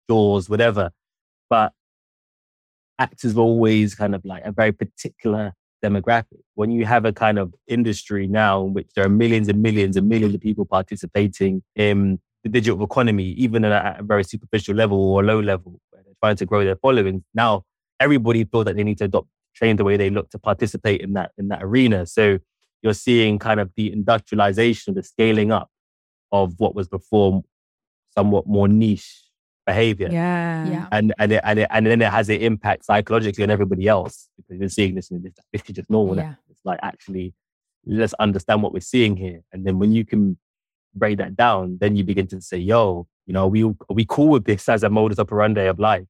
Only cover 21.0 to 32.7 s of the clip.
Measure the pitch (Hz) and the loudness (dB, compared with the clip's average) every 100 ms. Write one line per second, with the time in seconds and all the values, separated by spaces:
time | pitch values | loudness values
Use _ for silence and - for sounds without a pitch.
21 | 95 98 85 - 98 92 95 127 123 95 | -2 -6 -6 -8 -8 -6 0 2 2 2
22 | 85 113 104 95 - _ _ _ 110 98 | -2 2 2 2 -4 _ _ _ -4 -2
23 | 123 120 110 104 113 107 95 - 104 107 | 2 2 4 0 -2 -2 -2 -4 -4 -2
24 | 101 110 - 107 101 98 120 110 - 92 | 0 0 0 0 2 2 2 0 -4 -8
25 | - - 110 110 104 101 - _ _ _ | -6 0 2 2 2 0 -4 _ _ _
26 | _ _ - 101 92 85 104 104 92 95 | _ _ -4 0 0 -2 -2 -2 -8 -10
27 | - 107 98 95 - _ _ _ _ _ | 0 2 4 2 -4 _ _ _ _ _
28 | _ 101 101 101 101 101 101 107 110 98 | _ 0 2 0 0 2 4 4 2 -2
29 | - - _ _ _ _ - 104 113 101 | -6 -20 _ _ _ _ -4 0 0 0
30 | 90 170 175 175 170 160 160 160 - 107 | -4 -2 -2 -2 -4 -6 -6 -6 -4 0
31 | 107 107 104 107 107 107 104 110 110 117 | 0 0 0 0 0 0 0 0 2 2
32 | 107 117 104 101 117 107 107 | 2 0 0 0 -2 -2 -4